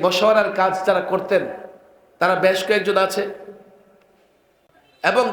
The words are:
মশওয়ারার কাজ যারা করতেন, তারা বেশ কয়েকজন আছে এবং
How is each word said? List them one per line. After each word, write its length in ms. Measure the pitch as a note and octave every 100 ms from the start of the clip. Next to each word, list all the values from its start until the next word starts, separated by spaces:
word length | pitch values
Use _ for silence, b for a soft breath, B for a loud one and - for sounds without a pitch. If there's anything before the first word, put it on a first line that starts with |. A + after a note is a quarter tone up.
মশওয়ারার 460 | F3+ F3+ G#3+ A3 G3+ F#3+
কাজ 140 | F#3+ F#3
যারা 180 | G3+ F#3 -
করতেন, 320 | F3+ - F#3+ - - - - - _ _ -
তারা 140 | F3+ F#3
বেশ 140 | F#3 F#3+ F#3+
কয়েকজন 280 | G#3 F#3+ F#3+
আছে 240 | F#3+ G#3 - - - - - - _ _ _ _ _ _ _ _ _ _ _ _
এবং 200 | E3 A3+ A3+